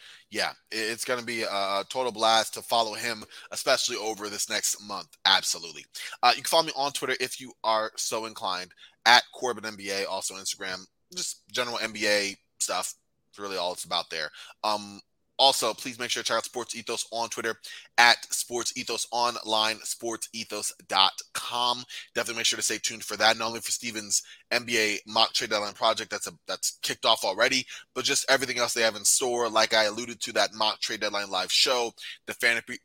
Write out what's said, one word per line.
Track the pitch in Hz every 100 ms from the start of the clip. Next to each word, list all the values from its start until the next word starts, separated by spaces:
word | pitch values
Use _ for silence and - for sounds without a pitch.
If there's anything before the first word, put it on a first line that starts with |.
| - - -
yeah, | 104 87 - -
it, | 110
it's | 110 113 -
gonna | 123
be | 120 117
a, | 110
a | 98 98 98 98
total | 131 127
blast | 107 113 113 107 -
to |
follow | - 117 113 104
him, | 117 110 107 - -
especially | - - 127 - 113
over | 107 104 104
this | 101 -
next | 107 - - 104
month. | 98 82 -
Absolutely. | 90 95 - 85 85 73 - - - -
Uh, | 120 117
you |
can | 131
follow | 165
me | 160 139
on | 139
Twitter | 135 139 127
if | 127 -
you | 131 -
are | 110 110 107 -
so | - 113 110
inclined, | 107 107 90 90 - - _ 113
at | 120 -
Corbin | - 127 107 107
N | 104
B | 98
A, | 98 95
also | 95 - 95
Instagram, | 95 - 95 92 92 _ _ 180
just | 175 - _
general | 113 120 117
N | 110
B | 107 104
A | 104 101 98 _ -
stuff. | - 92 - - _ _ _
It's | -
really | 101 92
all | 87
it's | 90 87
about | 87 82
there. | 82 76 - - - 107
Um, | 104 101 101 - _ _ -
also, | 135 131 120
please | 104 139 117
make | 120
sure | -
to | 113
check | 117
out | -
Sports | 123 113 117
Ethos | 107 113 -
on | 113 113
Twitter, | - 113 110 - - - -
at | 120 113 -
Sports | - - 120 117 127
Ethos | 120 113 -
Online, | 117 120 113 107 110 107 110
sportsethos | - - 117 113 - 113 110 104 - - -
dot | 98 95 - -
com. | - - 120 120 123 123 - -
Definitely | - 117 117
make | 113
sure | 113
to |
stay | - 107
tuned | - 113
for | - 104
that, | 107 113
not | 113
only | 117
for | -
Steven's | - 120 110 104 - - - -
N | 120 117
B | 117
A | 107 101 107
mock | 110 110
trade | - 120
deadline | 107 104
project | 95 117 110 107
that's | 104 -
a, | 85 -
that's | 95 - -
kicked | - 131 120
off | 113
already, | 107 95 123 131 123 - - -
but | 127
just | 139 -
everything | 135 127 123
else | 120
they | -
have | 113 104
in | 98
store. | - 131 120 117
Like | 110 110
I | 113 107
alluded | 104 120 117
to, | -
that | 110 98
mock | 107 107 -
trade | - 113
deadline | 104 101 101
live | 92 92
show, | - 143 127 117 - - - -
the | 110
fan-, | 120 117 - 123